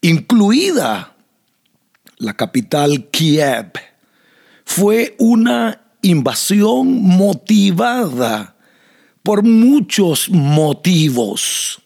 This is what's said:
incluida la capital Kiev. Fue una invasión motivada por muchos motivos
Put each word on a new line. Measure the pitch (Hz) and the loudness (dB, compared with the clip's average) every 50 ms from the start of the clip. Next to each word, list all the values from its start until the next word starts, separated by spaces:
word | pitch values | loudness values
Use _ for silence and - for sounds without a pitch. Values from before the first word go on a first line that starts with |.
| - | 2
incluida | 170 165 160 - _ - 233 202 196 220 277 381 392 349 262 160 120 107 95 90 - _ _ _ _ _ _ _ _ _ _ _ _ _ _ _ _ _ _ _ - _ _ | 0 0 0 0 _ 2 2 2 4 2 0 0 0 -2 -2 -2 -2 -4 -6 -8 -14 _ _ _ _ _ _ _ _ _ _ _ _ _ _ _ _ _ _ _ -20 _ _
la | - 110 104 | -10 -10 -6
capital | - 117 104 _ 131 110 - - 147 147 147 147 139 - _ | -6 -8 -4 _ -6 -4 -2 -2 0 0 0 0 -2 -4 _
Kiev. | - - 160 160 147 156 151 139 131 113 107 90 _ - - _ _ _ _ _ _ _ _ _ _ _ _ _ _ _ _ | -6 -2 0 2 2 2 2 0 -2 -4 -6 -10 _ -18 -18 _ _ _ _ _ _ _ _ _ _ _ _ _ _ _ _
Fue | - - 170 190 202 214 226 233 - - _ | -8 -4 -2 0 2 2 0 -2 -4 -4 _
una | - 226 233 226 226 240 247 240 233 226 214 _ _ _ _ _ | 0 2 2 2 2 0 0 -2 -2 -4 -6 _ _ _ _ _
invasión | - 185 175 156 127 135 117 - - - - 208 202 214 240 254 262 262 262 247 | 0 0 0 2 0 -2 -4 -4 -4 -2 0 2 2 2 2 0 0 0 0 0
motivada | 214 185 180 185 196 202 - - - - 214 214 196 196 180 170 226 240 240 254 240 175 127 120 127 120 113 107 104 92 _ _ _ _ _ _ _ _ _ _ _ _ _ _ _ | 2 2 2 2 2 0 -2 -4 -2 0 2 2 2 2 0 0 -2 -2 -2 -2 -4 -4 -4 -4 -4 -4 -4 -6 -8 -12 _ _ _ _ _ _ _ _ _ _ _ _ _ _ _
por | - 208 202 208 | -2 -2 2 2
muchos | 233 226 226 226 247 277 294 208 - - - 196 175 156 - - - | 4 4 4 4 4 4 2 0 0 0 0 0 0 0 -2 -4 0
motivos | 196 175 143 139 147 151 156 151 143 - _ 175 180 165 156 151 131 123 117 101 98 - - - - - - - - - _ | 0 0 2 2 2 2 2 0 -2 -2 _ 0 0 2 0 0 0 -2 -2 -4 -4 -6 -6 -6 -6 -6 -8 -10 -12 -14 _